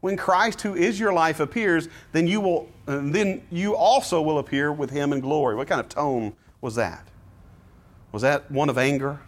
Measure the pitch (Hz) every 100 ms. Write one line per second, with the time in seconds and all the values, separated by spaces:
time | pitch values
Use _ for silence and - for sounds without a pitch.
0 | 190 196 - 185 226 - 214 185 180 202
1 | 214 180 160 156 147 240 214 165 160 -
2 | - 160 170 208 196 170 - - - 143
3 | 143 175 202 185 - 170 202 208 180 269
4 | - 175 156 151 135 139 147 151 139 143
5 | 143 139 131 151 127 107 139 160 113 -
6 | 147 127 107 - _ - 127 113 101 80
7 | - - - - - - - - - -
8 | - 104 127 143 - 139 147 123 131 139
9 | 139 147